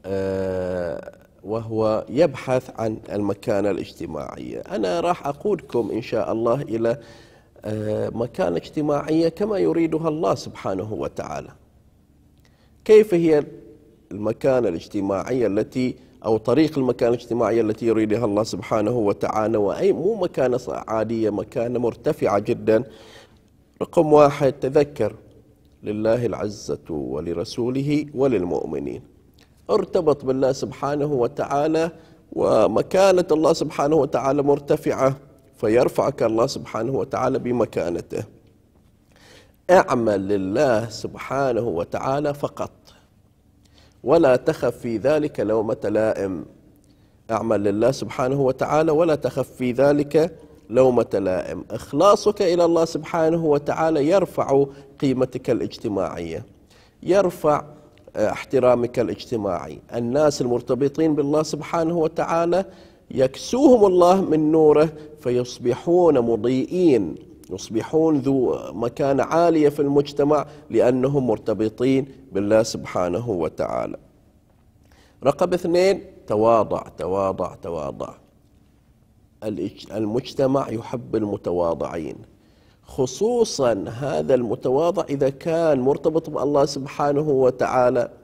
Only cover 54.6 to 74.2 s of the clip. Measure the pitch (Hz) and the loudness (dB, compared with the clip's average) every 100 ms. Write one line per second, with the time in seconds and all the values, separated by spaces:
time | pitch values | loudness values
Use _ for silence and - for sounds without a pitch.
54.6 | 139 - - - 139 127 127 127 - 113 | 2 -4 -20 -4 -2 0 -2 -4 -2 -2
55.6 | 101 - 117 98 82 82 85 78 120 _ | -2 -6 -4 -2 -4 -6 -8 -10 -12 _
56.6 | _ _ _ _ - 190 185 175 156 147 | _ _ _ _ 0 2 2 0 0 0
57.6 | - - - _ - - 104 - - 135 | -4 -20 -20 _ -12 -2 -2 -2 -2 2
58.6 | 123 120 120 - 104 104 - 117 101 87 | 4 2 0 -2 -2 -4 -6 -6 -4 -4
59.6 | 69 73 - 117 120 135 151 143 127 120 | -8 -16 -10 -6 -2 2 0 0 -2 -2
60.6 | 117 123 139 139 160 147 143 156 151 147 | -2 -2 -2 0 0 0 0 -2 -2 -8
61.6 | - 170 165 170 156 165 151 165 170 175 | -6 -2 -2 0 -2 -2 -2 -2 0 -2
62.6 | 190 - - _ _ - 131 - - 240 | -4 -14 -20 _ _ 0 0 0 -4 4
63.6 | 285 247 202 180 175 190 147 156 151 160 | 6 8 6 6 6 6 4 2 4 6
64.6 | 156 147 160 156 - - 127 123 123 - | 6 6 4 -2 -20 -8 -2 -2 -2 -4
65.6 | 120 - - 175 175 139 117 113 117 131 | -2 -2 2 4 6 4 2 0 0 0
66.6 | 131 180 175 120 87 67 - - - 92 | -2 2 4 4 2 -8 -16 -20 -14 -12
67.6 | - 110 110 160 160 147 131 135 110 65 | -6 -6 0 2 2 2 0 0 0 -2
68.6 | 58 80 120 - 139 135 - 160 170 160 | -8 -6 -6 -2 0 0 2 2 4 4
69.6 | 147 147 143 143 143 - 143 151 - - | 2 2 2 2 0 -2 2 2 -2 -14
70.6 | - 107 110 127 127 143 123 107 - 104 | -2 2 2 2 0 0 0 -2 -2 -2
71.6 | 107 110 127 135 147 - - - 101 110 | -2 0 0 2 -2 -14 -6 -4 2 2
72.6 | 117 87 71 104 90 87 120 90 78 - | 2 -6 -6 -2 -2 -2 -4 -4 -4 -4
73.6 | 60 60 53 - _ _ | -4 -4 -6 -10 _ _